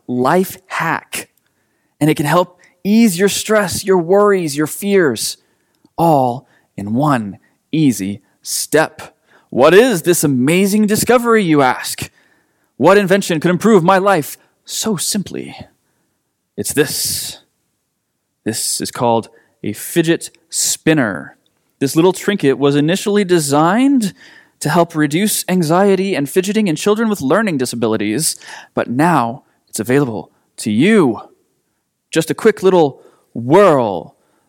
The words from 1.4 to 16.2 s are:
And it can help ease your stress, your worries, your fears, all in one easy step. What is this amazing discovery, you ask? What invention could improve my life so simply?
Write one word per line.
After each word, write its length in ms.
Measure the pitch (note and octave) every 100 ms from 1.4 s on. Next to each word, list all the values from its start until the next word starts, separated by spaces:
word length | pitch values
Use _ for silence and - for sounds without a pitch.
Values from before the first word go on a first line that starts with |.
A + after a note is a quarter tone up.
| _ _ _ _ _ _
And 80 | D3
it 80 | D3+
can 80 |
help 340 | C#3+ E3+ F3+ _ _ _
ease 360 | G3 A3 A#3 E3+
your 100 | G3
stress, 560 | - - G#3+ F3+ -
your 140 | F#3+ F#3
worries, 580 | E3 G3 G#3 F#3+ D#3+ C#3
your 100 | D3+
fears, 720 | - G3+ G3 D#3 A2 - - _ _ _ _ _ -
all 500 | E3 D3 B2+ B2+ - _ _
in 200 | - G2+
one 440 | A#2 D3+ B2+ G2+ G#2 _ _ _
easy 520 | D#3 D3 G#2 F#2+ G2+ _ _
step. 800 | - - - D3 D3+ - - _ _ _ _
What 240 | A2+ D3
is 280 | F#3+ C4 F3+
this 200 | E3+ E3+
amazing 640 | D#3 B2+ C3 F3+ G3 G#3+ G#3
discovery, 560 | G#3+ - A#3+ A#3+ A3
you 180 | F3 D3+
ask? 480 | B2+ - - - - _ _ _ _ _ _ -
What 200 | D3+ G3+
invention 440 | F#3+ G3 - D#3+
could 100 | E3+
improve 320 | F3+ A3 G3+
my 160 | E3+ F#3+
life 400 | G3+ F3 C3+ - _ _
so 320 | - - A3 F3+
simply? 600 | - - - C2 B1 - - _ _ _ _ _